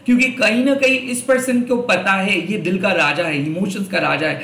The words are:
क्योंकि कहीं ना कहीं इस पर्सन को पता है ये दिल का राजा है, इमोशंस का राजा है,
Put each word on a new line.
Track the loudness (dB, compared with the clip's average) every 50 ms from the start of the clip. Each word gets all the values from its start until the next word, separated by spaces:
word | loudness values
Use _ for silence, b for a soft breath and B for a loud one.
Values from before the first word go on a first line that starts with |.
| B
क्योंकि | 2 4 4 4
कहीं | 2 0 0 0 2 2 2 2
ना | 2 2
कहीं | 2 2 2 2 0
इस | -2 -4 -6 -4
पर्सन | 0 0 0 2 2 0 0 0
को | 0 0 -2 -2
पता | 0 0 0 0 2 0 0
है | 0 0 0 0 -2 -2 -2
ये | -4 -4
दिल | -2 -2 -2 0
का | 0 0
राजा | 0 2 2 0 0 0 -2
है, | -2 -2 -2 -2
इमोशंस | -2 -2 -2 -2 -4 -4 -4 -6 -4
का | -2 -2
राजा | 0 0 0 0 0 -2
है, | -2 B